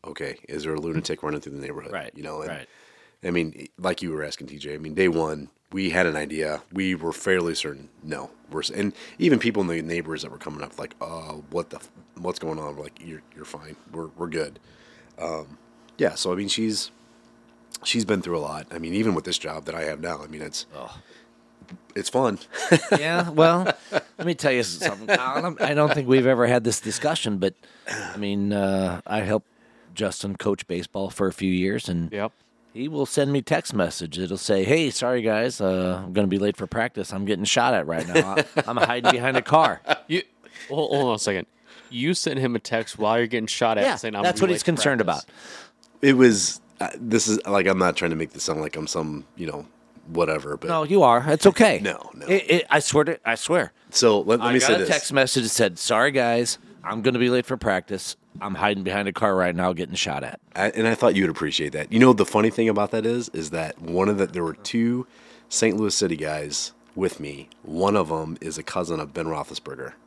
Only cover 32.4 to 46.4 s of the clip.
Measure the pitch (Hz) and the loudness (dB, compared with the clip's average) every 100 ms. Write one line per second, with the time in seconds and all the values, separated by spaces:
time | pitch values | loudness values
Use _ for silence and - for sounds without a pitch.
32.4 | _ _ _ 113 139 151 135 - 139 143 | _ _ _ -10 -6 -4 -2 0 2 0
33.4 | - 156 - 104 85 - 82 80 92 95 | 0 -2 -2 -2 -2 -2 -8 -6 -6 -6
34.4 | - 98 95 156 147 - 123 127 110 107 | 0 2 4 2 2 0 -2 0 0 0
35.4 | 123 - 98 92 92 90 95 92 101 98 | -2 0 0 2 0 -2 -2 0 2 2
36.4 | 104 - 92 120 117 - 92 95 101 98 | 0 -2 -6 -2 -4 -4 -8 -6 -2 -2
37.4 | 101 131 127 110 76 82 82 165 95 98 | 2 2 4 2 0 -4 2 2 2 -2
38.4 | - - - 123 147 123 120 123 123 127 | -6 -10 -6 0 0 2 2 2 0 -2
39.4 | - 151 143 87 - - - 170 - _ | 4 4 4 0 -4 -4 -2 -4 -4 _
40.4 | - - - 143 151 143 127 107 - 95 | -20 -20 -8 -4 0 0 2 0 -2 -2
41.4 | - _ _ - - 120 143 180 - 135 | -6 _ _ -20 -12 -4 -2 0 -2 0
42.4 | 131 117 - 113 110 - 107 117 117 120 | 0 -2 -2 -2 -2 -2 2 4 2 -2
43.4 | 110 - 117 113 269 196 113 104 180 180 | -4 0 2 4 2 0 -4 0 0 2
44.4 | 185 175 - 160 147 127 95 73 - - | 2 2 0 2 2 2 2 0 -6 -20
45.4 | - - - _ _ _ 139 131 127 101 | -20 -18 -20 _ _ _ 6 10 10 8